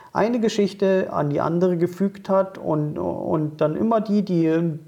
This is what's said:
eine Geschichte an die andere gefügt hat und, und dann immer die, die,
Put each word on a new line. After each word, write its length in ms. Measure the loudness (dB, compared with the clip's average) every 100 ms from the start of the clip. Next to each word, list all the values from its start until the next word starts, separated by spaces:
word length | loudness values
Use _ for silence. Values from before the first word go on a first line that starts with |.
| -6
eine 260 | 0 0 2
Geschichte 680 | 0 2 0 2 2 2 0
an 200 | -2 -2
die 100 | 0
andere 340 | 0 2 2 2
gefügt 540 | -2 0 -4 -4 0
hat 300 | 0 0 -4
und, 400 | -2 -2 -2 -4
und 600 | -4 -4 -2 -2 -2 0
dann 140 | -2 0
immer 240 | 0 0
die, 220 | 2 0
die, 560 | 2 2 2 2 0 -4